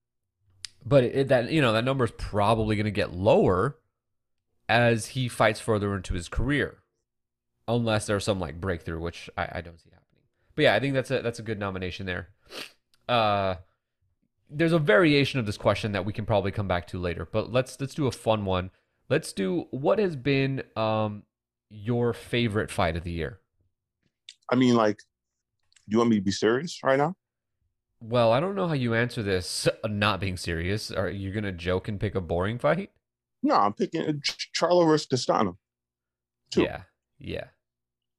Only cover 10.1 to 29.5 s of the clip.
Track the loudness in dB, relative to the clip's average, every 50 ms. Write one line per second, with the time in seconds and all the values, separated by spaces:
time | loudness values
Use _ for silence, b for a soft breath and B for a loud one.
10.1 | _ _ _ _ _ _ _ _ _ 2 4 4 4 4 2 0 0 -2 -2 -2
11.1 | -2 -2 -2 -4 -6 -6 -6 -8 -6 -4 -4 -6 -6 -6 -6 -8 -8 -8 -6 -6
12.1 | -6 -6 -8 -10 _ B B B B B B B B B B _ _ _ _ 0
13.1 | 0 2 2 2 2 2 0 0 -2 -4 -8 _ _ _ _ _ _ _ _ _
14.1 | _ _ _ _ _ _ _ -10 -4 0 0 2 2 2 4 4 4 6 6 6
15.1 | 6 4 4 2 0 -2 -2 -2 -4 0 2 2 2 2 0 -2 -2 -2 -2 -4
16.1 | -4 -4 -2 0 0 2 0 0 -2 -4 -2 -2 -2 -2 -4 -6 -8 -6 -4 -4
17.1 | -4 -6 -8 -6 -4 -4 -4 -2 -2 -2 -2 -2 -6 -10 -10 -8 -4 -2 -2 -2
18.1 | -2 -2 0 0 0 2 0 0 0 0 -2 -4 -10 _ _ _ _ _ _ -2
19.1 | -2 -2 -2 -4 -6 -4 -2 -2 -2 -2 -4 -6 -6 -2 0 2 2 2 0 -2
20.1 | -2 -2 -2 0 0 2 0 0 -2 -4 -8 -8 -4 -2 -2 0 0 0 0 -2
21.1 | -4 -8 -14 _ _ _ _ _ _ _ _ _ -18 -10 -4 -2 -2 0 0 0
22.1 | -2 -4 -6 -4 0 0 2 2 2 0 -2 -2 0 0 0 0 0 -2 -4 -6
23.1 | -4 -4 -6 -6 -8 -12 _ _ _ _ _ _ _ _ _ _ _ _ _ _
24.1 | _ _ _ -20 -20 _ _ 0 2 4 4 6 6 6 4 2 0 -2 -8 _
25.1 | _ _ _ _ _ _ _ _ _ _ _ _ _ _ _ -2 2 2 4 4
26.1 | 4 2 2 0 -2 0 2 2 2 2 -2 -6 -10 -4 0 2 2 2 2 0
27.1 | -2 -6 _ _ _ _ _ _ _ _ _ _ _ _ _ _ _ _ -8 -2
28.1 | 0 2 4 4 4 2 2 -2 -2 -2 -2 -2 -2 -2 -2 0 0 0 0 0
29.1 | -2 -4 -2 0 0 -2 -2 -4